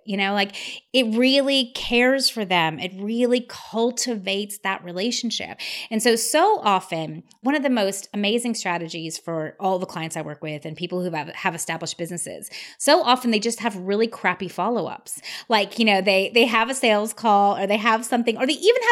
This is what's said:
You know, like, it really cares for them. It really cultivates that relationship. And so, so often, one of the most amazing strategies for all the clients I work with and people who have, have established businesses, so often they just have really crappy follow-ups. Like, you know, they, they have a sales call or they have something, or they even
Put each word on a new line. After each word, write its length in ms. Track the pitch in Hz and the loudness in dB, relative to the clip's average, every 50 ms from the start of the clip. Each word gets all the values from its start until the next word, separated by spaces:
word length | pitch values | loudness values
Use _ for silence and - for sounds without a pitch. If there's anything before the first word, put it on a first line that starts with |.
| _ | _
You 120 | 214 196 | -6 -2
know, 160 | 208 196 196 202 | 0 0 0 2
like, 220 | 202 196 202 - - - - - - _ _ | 0 0 -2 -4 -12 -12 -12 -14 -16 _ _
it 120 | - 262 254 220 214 | 2 2 2 2 2
really 560 | 233 254 262 262 277 269 277 277 269 254 247 - | 2 4 4 4 4 2 2 2 0 0 -2 -6
cares 560 | - - - 240 240 247 254 269 269 254 - | -10 -6 0 2 4 4 4 2 2 0 -2
for 140 | - 226 208 | -2 -2 -2
them. 340 | 175 185 175 160 160 156 139 | 2 2 2 2 2 0 -4
It 140 | 175 185 190 190 | -8 -8 -8 -8
really 460 | 202 208 226 233 247 240 247 247 247 | -6 -4 0 0 2 2 2 0 0
cultivates 1080 | - - - - - - 226 233 247 247 - - 254 240 208 185 190 196 196 208 202 - - | -6 -14 -16 -16 -6 -2 0 0 0 0 -2 -4 -4 -4 -4 -4 -4 -4 -4 -4 -6 -10 -6
that 240 | - 196 196 - 165 | -4 -4 -4 -4 -8
relationship. 760 | 180 175 180 202 240 240 - - 226 - - - - - - - - - - - - | -8 -6 -4 -2 -2 -2 -2 -4 -4 -6 -6 -8 -10 -10 -12 -12 -12 -10 -12 -8 -4
And 100 | 220 220 | -4 0
so, 140 | 220 240 226 | 2 2 2
so 440 | 226 - - - 302 349 415 427 - - | 2 0 0 2 4 4 4 4 2 2
often, 320 | 214 196 185 - - 175 160 160 160 156 165 - _ _ _ | 2 2 2 0 -2 -6 -4 -4 -6 -8 -12 -14 _ _ _
one 140 | - 254 294 | -2 0 0
of 60 | 302 262 | 2 2
the 60 | 277 | 2
most 380 | 254 226 196 196 196 - - - - | 2 2 2 0 -2 -4 -10 -8 -6
amazing 420 | 208 202 202 226 240 240 240 226 | -2 0 0 0 0 0 -2 -4
strategies 600 | - - 190 175 170 170 160 - 170 160 160 160 | -2 -2 -2 -2 -2 -4 -6 -8 -8 -8 -8 -10
for 380 | - - 170 165 160 156 151 - - | -10 -8 -6 -4 -4 -4 -6 -6 -4
all 200 | 202 190 190 180 | -2 0 0 0
the 60 | 185 | -2
clients 300 | 185 - 170 160 160 - | -6 -6 -8 -6 -6 -6
I 40 | 165 | -8
work 200 | 151 151 151 - | -8 -8 -10 -10
with 240 | - 156 151 147 - | -8 -8 -8 -8 -8
and 100 | 160 156 | -10 -8
people 260 | - 175 170 180 180 180 | -8 -6 -4 -4 -4 -4
who 80 | 180 | -2
have, 160 | 160 151 143 160 | -4 -6 -6 -8
have 240 | - - - 190 165 | -10 -4 -4 -4 -2
established 440 | 165 - - 165 156 170 160 - | -2 -6 -6 -6 -6 -6 -8 -8
businesses, 520 | - 170 165 175 170 - - 85 76 - - - - - - - | -8 -8 -8 -6 -8 -8 -8 -10 -12 -14 -14 -16 -16 -16 -18 -12
so 240 | _ - 277 302 359 - | _ 2 4 4 4 6
often 280 | 233 254 254 - 240 | 4 2 2 4 0
they 80 | 220 208 | 0 2
just 200 | 208 233 226 - | 0 -2 -4 -2
have 160 | 214 220 202 | -4 -4 -4
really 320 | 185 180 190 202 214 226 | -4 -2 -2 0 0 0
crappy 400 | 226 - - - 185 180 - 196 | -2 -2 -2 -2 -2 -2 -2 -6
follow-ups. 720 | 170 - - 175 220 247 214 165 131 - - _ - - - - - - - - - | -8 -4 -4 -2 -2 0 -2 -4 -4 -8 -12 _ -14 -14 -12 -12 -14 -14 -14 -2 2
Like, 280 | 233 208 208 202 - | 2 2 2 0 0
you 60 | - 233 | 2 4
know, 160 | 220 202 190 | 4 4 4
they, 300 | 185 208 190 190 196 - 220 | 4 4 4 4 2 4 4
they 120 | 233 233 | 4 4
have 240 | 240 220 226 226 240 | 4 4 2 2 0
a 40 | 262 | 0
sales 400 | 262 - 226 214 208 214 226 - | 0 2 2 4 2 2 -2 -6
call 440 | - - 226 208 202 202 202 202 | -2 2 4 6 6 6 4 4
or 100 | - 196 | 2 0
they 100 | 190 202 | 0 0
have 280 | 214 208 240 220 226 247 | 2 4 4 2 2 2
something, 320 | - 262 240 233 240 220 | 0 0 0 2 0 0
or 100 | 226 262 | 0 0
they 60 | 262 302 | 0 0
even 280 | - 349 415 480 508 466 466 | 4 6 6 6 6 4 4